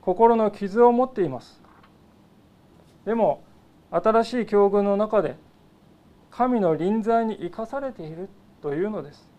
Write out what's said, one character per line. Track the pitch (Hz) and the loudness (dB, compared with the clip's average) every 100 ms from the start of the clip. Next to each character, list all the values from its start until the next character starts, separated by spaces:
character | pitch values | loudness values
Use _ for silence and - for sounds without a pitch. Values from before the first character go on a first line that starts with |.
心 | - 185 226 233 | -2 4 4 4
の | 220 | 0
傷 | 208 202 202 | -2 -6 4
を | 240 | 4
持 | 240 254 | 4 0
っ | |
て | 262 | -2
い | 170 | -4
ま | 127 | -4
す。 | - _ - - - _ _ _ _ _ _ _ _ _ - _ | -14 _ -20 -20 -20 _ _ _ _ _ _ _ _ _ -20 _
で | - 226 | -6 0
も、 | 196 139 - - _ _ _ | 0 0 -8 -20 _ _ _
新 | 175 220 220 | -2 2 2
し | 220 247 | 0 -2
い | 214 | 0
境 | 208 202 | 2 4
遇 | 202 | 2
の | 202 202 | 0 0
中 | 214 214 | 0 0
で | 156 135 _ _ _ _ _ _ _ _ _ | 0 -6 _ _ _ _ _ _ _ _ _
神 | - 247 247 | -4 -2 2
の | 185 156 | 0 0
臨 | 175 220 | 0 -2
在 | 214 226 226 | 0 -2 -2
に | 208 | -6
生 | 175 | -10
か | - 226 | -10 -10
さ | 277 | -8
れ | 277 | -10
て | 214 | -12
い | 160 | -16
る | 160 196 - _ _ | -14 -16 -18 _ _
と | 147 | -8
い | 143 | -4
う | 202 | -4
の | 208 | -6
で | 143 | -12
す。 | - - | -18 -20